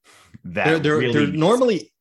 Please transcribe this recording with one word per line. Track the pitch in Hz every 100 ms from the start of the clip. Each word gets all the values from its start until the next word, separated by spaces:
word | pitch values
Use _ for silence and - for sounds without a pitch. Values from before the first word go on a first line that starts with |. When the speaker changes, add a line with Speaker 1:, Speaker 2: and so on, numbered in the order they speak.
| _ - - -
Speaker 1:
that | 90 87 131
Speaker 2:
There, | 160
there, | 147 151
Speaker 1:
really | 123
Speaker 2:
there | 147 147
Speaker 1:
needs | 156
Speaker 2:
normally, | 165 247 254 180 - _